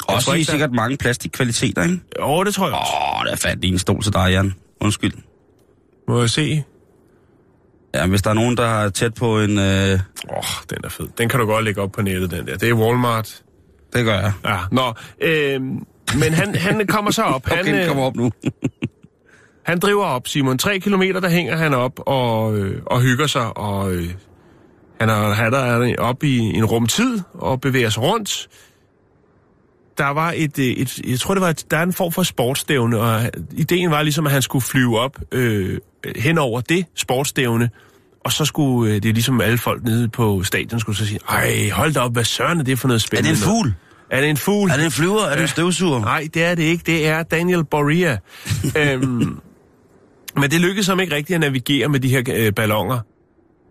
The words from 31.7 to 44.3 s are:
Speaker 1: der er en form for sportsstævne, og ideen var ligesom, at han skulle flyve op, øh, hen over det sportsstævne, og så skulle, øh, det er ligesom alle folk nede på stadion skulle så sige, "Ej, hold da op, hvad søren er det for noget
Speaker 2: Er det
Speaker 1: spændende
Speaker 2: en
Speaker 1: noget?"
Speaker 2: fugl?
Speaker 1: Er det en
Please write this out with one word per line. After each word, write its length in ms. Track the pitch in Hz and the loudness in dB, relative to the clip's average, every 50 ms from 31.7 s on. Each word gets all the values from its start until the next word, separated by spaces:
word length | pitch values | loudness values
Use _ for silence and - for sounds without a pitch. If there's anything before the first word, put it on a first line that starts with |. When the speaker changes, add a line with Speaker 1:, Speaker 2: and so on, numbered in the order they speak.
Speaker 1:
der 60 | 160 151 | -2 0
er 60 | 170 | 0
en 100 | 180 175 | 0 0
form 180 | - 190 170 | 0 -2 -2
for 120 | 165 185 180 | 0 0 -2
sportsstævne, 760 | - - - 123 123 143 - - - 151 131 117 117 120 104 | -2 0 0 0 0 0 -2 -2 0 0 2 2 2 2 2
og 220 | 117 117 113 110 117 - - - 82 - | 2 2 2 2 0 -2 -4 -8 -12 -10
ideen 400 | - - 160 - 175 180 180 170 | -4 -4 0 0 2 2 2 2
var 100 | 151 147 | 2 2
ligesom, 240 | 151 151 143 165 156 | 2 0 0 0 0
at 60 | 143 | 2
han 100 | 139 135 | 2 2
skulle 220 | 127 - - 139 120 | 0 2 0 -2 -2
flyve 360 | - - 135 127 120 113 107 | 0 0 2 2 4 2 2
op, 180 | 123 135 - - 80 - | 0 -2 -4 -8 -14 -6
øh, 460 | - 127 123 117 107 104 92 95 - - - _ _ _ - - - | -2 0 0 2 2 0 0 -2 -4 -6 -8 _ _ _ -12 -10 -6
hen 220 | - 110 147 165 165 | -2 0 2 2 2
over 240 | 143 123 107 123 | 2 0 0 -4
det 240 | 117 - 160 190 180 - _ | -2 0 0 0 0 -4 _
sportsstævne, 760 | - - - 131 127 143 - - 151 127 120 117 113 120 117 - - - - _ _ _ _ _ _ - | -10 -4 -2 0 0 0 -2 0 0 0 2 2 2 0 0 -2 -6 -20 -20 _ _ _ _ _ _ -6
og 60 | 117 | -4
så 140 | - - 156 | -2 0 0
skulle, 440 | 143 - - 147 135 127 120 117 107 107 | -2 0 0 2 2 2 2 2 2 2
øh, 20 | 101 101 | 2 2
det 60 | 113 | 2
er 40 | 110 | 2
ligesom 280 | 117 117 131 131 117 | 2 2 2 2 2
alle 160 | 87 107 117 120 | 2 2 2 0
folk 260 | - 120 104 - - | 0 -2 -4 -2 -2
nede 260 | 120 110 117 120 107 | 0 0 2 0 0
på 340 | - - 117 107 101 92 90 | 0 0 0 2 2 0 0
stadion 360 | - - 98 - - 110 117 | -2 -2 -4 -4 -2 -4 -6
skulle 180 | 107 - 101 95 | -4 -4 -4 -2
så 80 | 110 | -2
sige, 140 | 101 104 - - - | -4 -4 -6 -6 -4
"Ej, 400 | 98 - 120 120 113 107 107 104 101 | -2 0 0 0 0 0 0 0 0
hold 200 | 95 143 160 143 | 0 0 0 2
da 60 | 139 | 0
op, 140 | 123 123 117 | 0 0 0
hvad 100 | 120 113 | 0 0
søren 360 | - - - 120 147 175 170 | 0 -2 -2 0 0 0 0
er 40 | 120 | 0
det 160 | 127 135 123 | 0 -2 0
for 80 | - 131 | 2 2
noget 120 | 120 110 | 2 2
Speaker 2:
Er 0 | |
det 80 | - - | 2 0
Speaker 1:
spændende 220 | 107 - - 151 | 0 0 2 2
Speaker 2:
en 60 | 160 127 104 | 2 2 2
Speaker 1:
noget?" 180 | 165 220 233 202 | 2 2 2 2
Speaker 2:
fugl? 100 | 123 92 - _ - - - - - | 0 -2 -4 _ -20 -20 -20 -10 -4
Speaker 1:
Er 100 | - 131 | -2 0
det 80 | 139 | 2
en 80 | 151 | 2